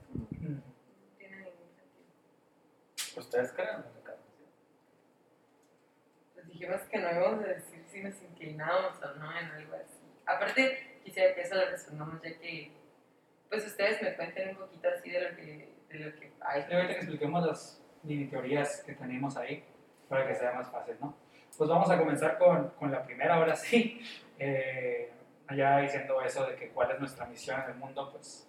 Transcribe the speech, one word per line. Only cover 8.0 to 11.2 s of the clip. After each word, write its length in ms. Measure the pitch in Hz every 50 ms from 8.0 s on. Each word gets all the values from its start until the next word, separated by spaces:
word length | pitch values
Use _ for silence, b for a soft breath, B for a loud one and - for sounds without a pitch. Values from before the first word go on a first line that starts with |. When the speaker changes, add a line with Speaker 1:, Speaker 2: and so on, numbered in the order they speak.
Speaker 1:
nos 200 | 202 196 190 -
inclinamos 800 | - 175 - - 160 151 151 151 156 165 180 190 190 180 - -
o 120 | - 143 139
no 240 | 151 151 156 165 170
en 80 | 170
algo 280 | 160 151 151 151 156 -
así. 220 | - - - - - - - - - -
Aparte, 720 | 170 180 - 202 196 - 262 262 262 262 - - - - - -
quisiera 300 | 190 - 185